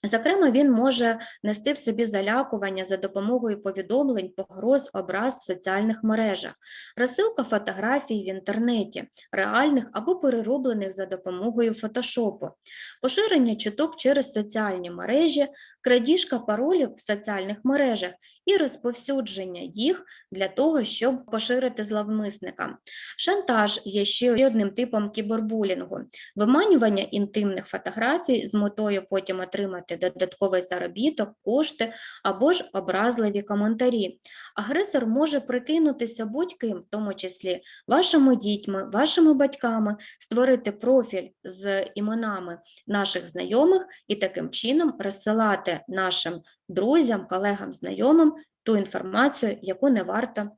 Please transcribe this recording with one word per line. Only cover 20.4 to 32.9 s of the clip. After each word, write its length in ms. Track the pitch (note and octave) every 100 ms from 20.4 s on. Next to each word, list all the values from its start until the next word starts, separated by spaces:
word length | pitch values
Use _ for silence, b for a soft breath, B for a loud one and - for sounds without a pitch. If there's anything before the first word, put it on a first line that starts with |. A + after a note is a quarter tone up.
| F#3+
того, 360 | - D4 D#4
щоб 420 | G#3 - A#3+ C4 -
поширити 580 | A3 A3 B3 B3+ B3
зловмисника. 960 | G#3 G#3+ G#3 G#3+ G#3 G3+ F#3 - - - B B B B
Шантаж 640 | - G4+ F#4+ A3+ G#3 -
є 200 | - G3+
ще 420 | G3+ - B3 A#3 C4+
одним 240 | A3+ G3
типом 400 | G3 B3 A3 G#3
кібербулінгу: 880 | A3 G#3 A3+ G#3+ A3 G3+ F3+ F3 - - B B -
виманювання 680 | G#3+ C#4 G#4+ E4 D#4+ G3+
інтимних 640 | - G#3 G3+ A3 G3+ F#3+ -
фотографій 840 | F#3+ - G3+ A#3 E4+ F4+ B3 G#3
з 60 |
метою 480 | G#3 G3+ G3+ G#3+ G3 F#3
потім 300 | G3 F#3+ F#3
отримати 560 | F#3 - G3 F3+ F3 E3+
додатковий 680 | F3+ F#3 F#3 - G3 F#3
заробіток, 680 | F3+ F3+ E3+ F#3 C4+ D#4 G#3 -
кошти 500 | - B3+ D4+ - A3+ B B B
або 300 | G#3 F#3 C4+
ж 180 | F4+ -
образливі 680 | G3 F#3